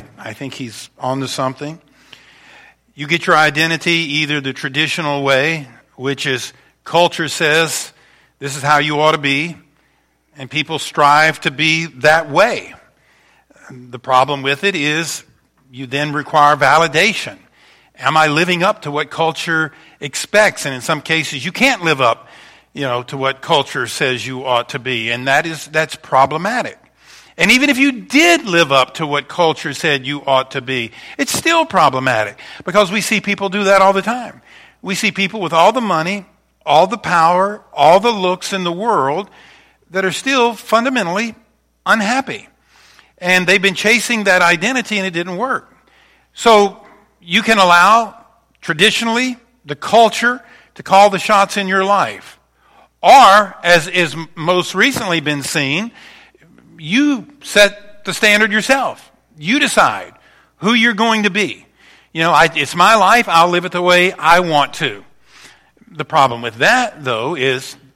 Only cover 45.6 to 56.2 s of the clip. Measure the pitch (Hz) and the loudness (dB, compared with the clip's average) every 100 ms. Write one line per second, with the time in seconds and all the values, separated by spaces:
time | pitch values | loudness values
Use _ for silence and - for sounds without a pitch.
45.6 | _ _ _ _ _ _ _ - 233 214 | _ _ _ _ _ _ _ 0 4 4
46.6 | 196 - - _ _ _ 170 202 220 214 | 4 -4 -20 _ _ _ -4 -2 2 2
47.6 | 180 170 190 233 214 - _ _ _ _ | 6 6 6 4 0 -12 _ _ _ _
48.6 | - 156 208 - 233 233 254 240 _ _ | -8 0 0 0 -2 -2 -4 -6 _ _
49.6 | - 147 - 226 220 - 240 254 - - | -14 -12 2 4 4 2 -4 -4 -14 -20
50.6 | _ - - 196 202 190 - 202 190 208 | _ -20 2 4 6 2 0 2 2 -2
51.6 | 190 196 196 196 117 98 - _ _ _ | -2 -2 0 0 -2 -6 -20 _ _ _
52.6 | _ _ _ _ 180 262 208 208 190 - | _ _ _ _ 8 10 10 8 4 -4
53.6 | 175 170 175 180 160 156 156 165 160 180 | 2 2 2 -2 -2 -4 -12 -6 -2 -2
54.6 | 165 190 269 247 202 165 147 143 131 160 | -2 -2 -2 -2 -4 -2 -2 -6 -4 -4
55.6 | 135 165 233 - - - | -2 -4 -6 -14 -20 -20